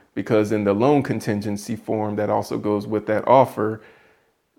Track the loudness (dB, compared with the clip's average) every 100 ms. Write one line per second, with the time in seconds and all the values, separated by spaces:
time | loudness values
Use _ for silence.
0 | _ -10 0 2 2 0 0 2 4 2
1 | 0 -4 -2 -4 -4 -6 -6 -8 -4 -4
2 | -2 -2 0 -2 -2 -4 -2 -2 -2 -4
3 | -2 -2 4 6 6 0 -4 -4 -12 _
4 | _ _ _ _ _